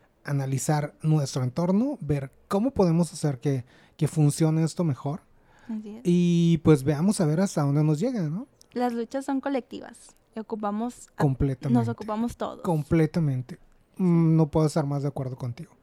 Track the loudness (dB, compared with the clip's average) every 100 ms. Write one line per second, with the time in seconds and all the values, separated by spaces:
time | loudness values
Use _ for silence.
0 | _ _ -4 -2 -2 -2 0 0 -2 -4
1 | 0 2 0 -2 -4 -2 0 2 0 -2
2 | -4 -4 -4 -14 -4 -2 0 2 2 2
3 | 0 -2 -4 -2 -2 -2 -6 _ _ -4
4 | -2 2 2 4 2 2 0 0 -2 -2
5 | -4 -8 -12 _ _ _ -10 -10 -10 -6
6 | 0 2 4 4 4 4 4 4 2 0
7 | 0 2 0 2 0 0 0 2 2 2
8 | -2 -2 -4 -6 -10 _ _ -4 -2 -2
9 | -6 -6 -4 -4 -2 -4 -6 -12 -16 -20
10 | -20 _ _ -14 -10 -8 -6 -4 -6 -8
11 | -14 -2 -2 0 -2 -2 0 2 0 -4
12 | -6 -4 -4 -6 -8 -6 -2 -2 2 2
13 | 2 2 0 -2 -6 -14 _ _ _ -2
14 | 2 4 6 4 4 2 2 0 -2 -2
15 | -4 -6 -8 -8 -8 -10 -14 _